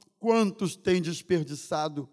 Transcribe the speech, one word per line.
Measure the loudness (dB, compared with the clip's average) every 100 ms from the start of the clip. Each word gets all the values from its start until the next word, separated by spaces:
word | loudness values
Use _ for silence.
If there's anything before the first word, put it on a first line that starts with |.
| _ _
quantos | 2 4 2 0 -4
têm | -2 0 2
desperdiçado | 0 -6 0 0 0 -8 -6 -4 -4 -6 -10